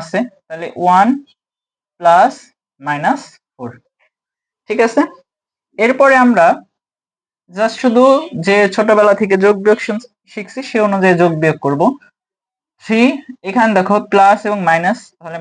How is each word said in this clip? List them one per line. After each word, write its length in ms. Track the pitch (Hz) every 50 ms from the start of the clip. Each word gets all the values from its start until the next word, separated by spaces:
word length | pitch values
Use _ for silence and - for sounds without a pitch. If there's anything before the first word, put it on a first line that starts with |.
আছে, 180 | 160 165 - 185 247 247 - _ _
তাহলে 220 | _ 160 165 170 - - - 175
ওয়ান 260 | 180 180 185 202 226 285 285 285 _ _ _ _ _ _ _ _ _ _ _ _ _ _ _
প্লাস 360 | 175 170 170 180 202 262 - - - _ _ _ _ _ _ _
মাইনাস 420 | 139 147 147 143 156 185 269 277 - - _ _ _ _ _
ফোর। 160 | _ 127 117 107 - _ _ _ _ _ _ _ _ _ _ _ _ _ _ _ _ _
ঠিক 120 | _ 214 240 -
আছে, 160 | 233 - 277 302 - - - _ _ _ _ _ _ _ _ _ _ _ - 214
এরপরে 300 | 233 262 262 277 262 269 262 254
আমরা 220 | 247 233 190 165 175 262 - - _ _ _ _ _ _ _ _ _ _ _ _ _ _ _ _ _ 175
just 200 | 190 214 226 240 - -
শুধু 220 | 254 220 240 254 269 269 285 311 339 285 - 160
যে 100 | 196 196 208 208 196 196
ছোটবেলা 400 | - 214 220 214 208 208 208 202 202
থেকে 140 | 220 196 196 190 190
যোগ 120 | 202 208 196 196
বিয়োগ 160 | 214 220 226 -
শিখ-, 240 | - 214 214 - - _ _ _ _ -
শিখছি 280 | 220 202 - - 262 269 -
সে 80 | - 233 214 208
অনুযায়ী 260 | 196 196 185 190 180 165 175
যোগ 100 | 175 165 156 160
বিয়োগ 160 | 160 156 156 -
করব। 160 | 139 143 143 170 226 285 - _ _ _ _ _ _ _ _ _ _ _ _ _ _ _ _ _
থ্রি, 180 | - 220 220 240 269 302 269 - - - - _ 185
এখানে 220 | 196 247 226 226 214 190
দেখো 180 | 180 185 202 208 202 - -
প্লাস 260 | 202 196 196 208 208 - 214
এবং 100 | 208 202 185 165
মাইনাস, 300 | 165 165 170 185 220 247 - - _ _
তাহলে 200 | 175 165 165 165